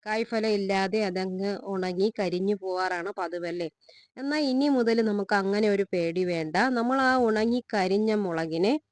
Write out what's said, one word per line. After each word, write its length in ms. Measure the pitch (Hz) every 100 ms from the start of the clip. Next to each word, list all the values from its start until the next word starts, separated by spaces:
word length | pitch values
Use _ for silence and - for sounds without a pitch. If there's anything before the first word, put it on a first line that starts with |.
കായ്ഫലം 480 | 208 220 220 226 220
ഇല്ലാതെ 480 | 208 196 196 190 214
അതങ്ങ് 480 | 202 180 190 185 196 196 190
ഉണങ്ങി 420 | 190 185 180 208
കരിഞ്ഞു 460 | - 185 180 190 202
പോവാറാണ് 560 | 190 185 185 180 175
പതിവല്ലേ. 560 | 208 170 175 170 175 165 _ _ - _ -
എന്നാൽ 240 | 277 302
ഇനി 240 | 285 254 285
മുതൽ 280 | 269 233 226
നമുക്ക് 340 | 220 208 196 208
അങ്ങനെ 340 | 196 202 214
ഒരു 160 | 202 196
പേടി 320 | 180 170 170
വേണ്ട. 320 | 180 170 156 170 254
നമ്മൾ 260 | 247 233 269
ആ 120 | 262 262
ഉണങ്ങി 420 | 240 214 226 240 -
കരിഞ്ഞ 420 | 214 185 202 220 214
മുളകിനെ 580 | 196 165 165 160 190 302 _